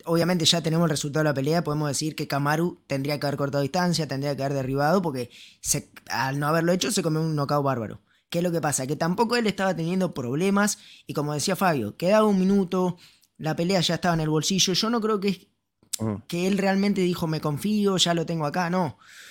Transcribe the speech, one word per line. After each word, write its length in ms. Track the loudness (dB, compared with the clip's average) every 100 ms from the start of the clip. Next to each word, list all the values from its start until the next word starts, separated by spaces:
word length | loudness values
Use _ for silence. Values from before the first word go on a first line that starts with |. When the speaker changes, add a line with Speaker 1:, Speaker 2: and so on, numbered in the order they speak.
| -2
Speaker 1:
obviamente 380 | 0 2 2 2
ya 160 | 2
tenemos 240 | 2 2 2
el 40 |
resultado 340 | 0 -2 0
de 60 | 0
la 40 |
pelea, 280 | 0 0 0
podemos 240 | 0 -2 -2
decir 280 | -2 -4 -6
que 100 | -4
Kamaru 520 | -2 0 0 0 -4 -6
tendría 340 | -4 -2 -2
que 60 | -2
haber 100 | -2
cortado 260 | -2 0
distancia, 460 | 0 0 0 0 -2
tendría 280 | -2 -4 -2
que 60 |
haber 100 | -2 -2
derribado, 460 | -2 0 2 2
porque 280 | 0 -4 -8 -12 -20 _
se, 300 | -4 -4 -4 -18 -8
al 280 | -2 -2 0
no 60 | 0
haberlo 240 | 2 2
hecho 180 | 2 2
se 120 | 0
comió 180 | 0 0
un 160 | 0 0
knockout 280 | 0 0
bárbaro. 360 | 2 0 -4 -10 _ _ -8
¿Qué 80 | -2
es 60 |
lo 60 | 0
que 100 | 0
pasa? 240 | 0 -2 -2
Que 100 | -2
tampoco 400 | 0 2 2 2
él 100 | 0
estaba 300 | 0 0 0
teniendo 380 | 0 0 0
problemas, 640 | -2 -4 0 2 2 2 -2 -10 -20 -8
y 60 |
como 200 | -4 -2
decía 220 | -2 -2 0
Fabio, 400 | 2 2 -2 -2
quedaba 280 | 2 4 4
un 120 | 4
minuto, 580 | 4 2 2 0 0 -2 -12 _ _ -8
la 180 | -4
pelea 260 | -2 0 2
ya 160 | 0 0
estaba 180 | 0
en 60 | 0
el 100 | 2
bolsillo. 420 | 0 0 2 2
Yo 160 | 2 0
no 120 | 0
creo 180 | 0 0
que 80 | 0
es 120 | -4 -8 _ _ _ -10 -6
Speaker 2:
Ujú. 240 | -4 -4 -6
Speaker 1:
que 200 | -2 0
él 120 | 0
realmente 420 | 0 2 2 2
dijo, 240 | 0 0 -2
"Me 140 | -2
confío, 560 | -2 -4 -2 0 2 2
ya 180 | 0
lo 100 | 0 -2
tengo 200 | -2 -2
acá", 240 | -2 -2
no. 280 | 0 -2 -4 -18 -20 -20